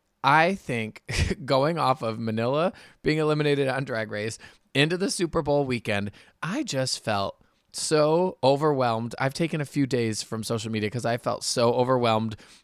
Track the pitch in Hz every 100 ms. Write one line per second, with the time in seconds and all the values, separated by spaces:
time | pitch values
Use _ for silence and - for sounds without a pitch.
0 | _ _ 135 156 170 190 - 117 110 -
1 | - - - - 131 135 147 165 131 131
2 | 113 113 113 110 117 147 185 - - _
3 | 147 156 151 151 147 143 135 131 131 113
4 | 107 107 110 - - - _ 135 151 175
5 | 196 - 165 170 143 147 135 120 - 101
6 | 101 - - _ 156 262 247 135 127 -
7 | 113 101 98 - _ _ _ - - 156
8 | 151 165 185 - 131 143 151 139 120 113
9 | 117 - 135 - 165 160 139 147 131 123
10 | 113 107 - 110 107 117 110 110 104 120
11 | 117 123 120 107 - 127 120 123 123 127
12 | 117 110 113 107 - -